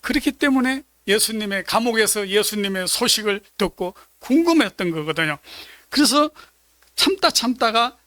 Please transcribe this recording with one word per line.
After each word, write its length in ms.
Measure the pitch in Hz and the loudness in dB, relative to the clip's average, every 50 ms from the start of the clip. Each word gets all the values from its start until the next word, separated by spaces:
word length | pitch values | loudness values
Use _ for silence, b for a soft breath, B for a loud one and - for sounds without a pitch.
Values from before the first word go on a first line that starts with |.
그렇기 320 | - - 240 294 - 302 269 | -6 -2 -4 -2 -2 -2 -2
때문에 500 | _ - 285 262 262 247 254 262 269 - _ _ _ _ - | _ 0 2 2 2 2 0 -2 -4 -8 _ _ _ _ -2
예수님의, 560 | 196 220 - - 220 220 214 202 196 196 180 | 0 0 0 -2 -2 -6 -6 -4 -6 -6 -6
감옥에서 600 | - - 220 226 247 226 220 214 196 - 214 202 190 | -2 -2 0 0 2 2 2 2 2 0 -2 -2 0
예수님의 600 | 190 208 202 208 214 208 202 196 196 190 185 175 | 0 0 0 0 -2 -2 -4 -2 -2 -4 -2 -2
소식을 540 | - - 233 240 - - 214 208 202 196 _ _ _ _ | -2 0 2 0 0 0 0 -2 -4 -4 _ _ _ _
듣고 360 | 208 180 - - 185 180 - b b b _ _ | -4 -4 -4 -6 -8 -8 -8 b b b _ _
궁금했던 720 | - - 247 320 339 339 330 320 247 196 - - 196 175 | -4 2 2 2 4 4 4 4 2 2 -2 -4 -4 -4
거거든요. 460 | 165 160 151 156 156 165 165 156 147 - B B B B B B B B B B | -4 -4 -4 -4 -2 -2 -2 -2 -2 -6 B B B B B B B B B B
그래서 400 | - - - 196 233 294 294 302 B B B B B B _ _ _ _ _ _ _ | 0 2 2 4 4 2 2 2 B B B B B B _ _ _ _ _ _ _
참다 360 | - - - 392 - - 330 | -2 0 0 0 2 0 0
참다가 680 | - - - 240 254 - 254 226 214 226 233 247 - _ _ | 2 2 -2 -2 -2 0 0 0 2 2 0 0 -2 _ _